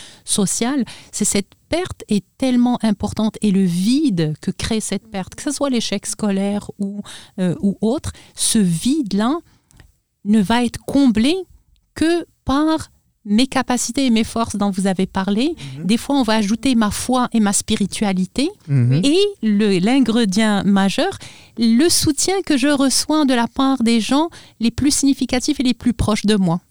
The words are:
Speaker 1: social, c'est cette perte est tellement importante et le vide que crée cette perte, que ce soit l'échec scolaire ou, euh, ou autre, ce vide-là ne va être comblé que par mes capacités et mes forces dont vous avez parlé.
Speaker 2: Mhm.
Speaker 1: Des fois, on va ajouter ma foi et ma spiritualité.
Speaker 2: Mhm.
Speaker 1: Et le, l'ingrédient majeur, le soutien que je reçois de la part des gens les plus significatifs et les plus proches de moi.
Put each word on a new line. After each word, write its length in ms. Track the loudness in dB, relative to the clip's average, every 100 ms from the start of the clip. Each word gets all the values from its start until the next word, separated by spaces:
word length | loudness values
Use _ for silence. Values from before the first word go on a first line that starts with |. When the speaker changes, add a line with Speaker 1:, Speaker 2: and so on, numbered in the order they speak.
| -20 -20
Speaker 1:
social, 600 | -4 -2 0 -2 -2 -2 -4 -8 -14
c'est 120 | -4
cette 280 | -2 -2 -4 _ _
perte 320 | -4 -4 -10 -4
est 160 | -4 -4 _
tellement 420 | 0 2 2 0
importante 540 | -2 -2 -4 -2 -4 0
et 80 | 0
le 120 | 2
vide 680 | 2 0 0 2 2 0 -2 -4
que 80 | -6
crée 300 | -6 -4 -4
cette 280 | -4 -6 -6
perte, 260 | -10 -10
que 80 | -8
ce 80 | -8
soit 180 | -4 -2
l'échec 340 | -2 -2 -6
scolaire 680 | -6 -4 -2 0 -2 -4 -8 -8
ou, 220 | -8 -8 -14 -18 -16 -4
euh, 160 | -4 0
ou 180 | -2 0
autre, 320 | -2 -2 -6 -14 -20
ce 240 | -6 0 2
vide-là 800 | 2 0 0 -2 -2 -2 0 -2 -6 _ _ _ -20 _ _ _
ne 160 | 0 2
va 240 | 4 0
être 140 | 0 -4 -2
comblé 480 | 2 4 4 2 0 -4 -16 _ _ _
que 320 | -2 0 0 -4 _
par 460 | -2 0 2 0 -4 _ _ _ -2
mes 200 | 0 2
capacités 600 | 0 -2 -2 -2 -2 2
et 40 |
mes 140 | 2
forces 320 | 0 -2 -4 -2
dont 140 | -2
vous 160 | 0 -2
avez 200 | 0 -2
parlé. 480 | -2 -2 0 0 -2 -10 -8
Speaker 2:
Mhm. 60 |
Speaker 1:
Des 140 | -2 -2
fois, 180 | 0 0
on 40 |
va 140 | 2 2
ajouter 380 | 0 0 2
ma 160 | 2 2
foi 380 | -2 -2 0 0
et 60 | 2
ma 120 | 2
spiritualité. 960 | 0 -2 -2 -2 -2 -2 0 -2 -2 -2 -4 -2
Speaker 2:
Mhm. 360 | 2 4 2
Speaker 1:
Et 140 | 2 2 0 0
le, 360 | 0 2 2 2
l'ingrédient 840 | 2 2 4 2 2 2 2 2
majeur, 540 | 2 2 2 0 -2 -4 -16 -20 -18 -2
le 300 | 2 4 4
soutien 500 | 2 0 0 -2 -2 0
que 100 | 0
je 120 | 2
reçois 580 | 2 2 0 0 0 2
de 80 |
la 120 | 2 0
part 360 | 0 0 2
des 180 | 2 0
gens 300 | 2 0 0 -6 -20 _
les 120 | -2
plus 200 | 0 0
significatifs 720 | 2 2 0 0 -2 -2 -2
et 40 |
les 100 | -2
plus 180 | 0 -2
proches 320 | -2 -2 0
de 120 | 2 2
moi. 240 | 2 -2 -6